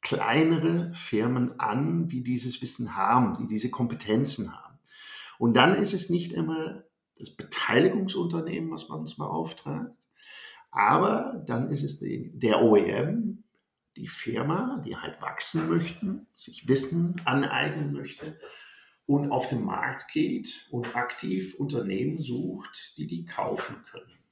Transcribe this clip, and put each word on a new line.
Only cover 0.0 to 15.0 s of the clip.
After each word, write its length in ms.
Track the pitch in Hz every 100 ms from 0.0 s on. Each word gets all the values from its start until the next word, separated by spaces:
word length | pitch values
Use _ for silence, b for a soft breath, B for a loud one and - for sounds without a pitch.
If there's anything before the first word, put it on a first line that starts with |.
kleinere 880 | - - 107 131 160 165 165 170 170
Firmen 680 | - - 107 117 127 123 -
an, 480 | - 135 151 170 170
die 140 | 127
dieses 380 | 120 123 127 123
Wissen 340 | 123 - 117 -
haben, 400 | 95 123 113 82
die 100 | -
diese 220 | 107 120
Kompetenzen 840 | - 120 - - 110 135 - 98 -
haben. 240 | - - B B B B B B
Und 180 | 117 117
dann 200 | 131 202
ist 180 | 202
es 160 | 196 -
nicht 220 | 175 -
immer 500 | 156 160 160 160 - - _ _ _
das 140 | 113
Beteiligungsunternehmen, 1400 | - - - - 117 180 196 190 - 175 170 160 170 165
was 180 | 160 -
man 120 | -
uns 160 | 156 -
beauftragt, 760 | 147 - 165 - 147 151 - - _ B B B B B B
aber 720 | - 104 151 190 220 254 220 -
dann 240 | 120 131
ist 140 | 143
es 160 | 143 -
die, 320 | - - -
der 300 | - 120 107
O 120 | 117 104
E 140 | 87
M, 540 | - 147 226 214 - _ _ _ _ _ -
die 120 | -
Firma, 760 | - - 113 135 175 247 247
die 140 | -
halt 240 | -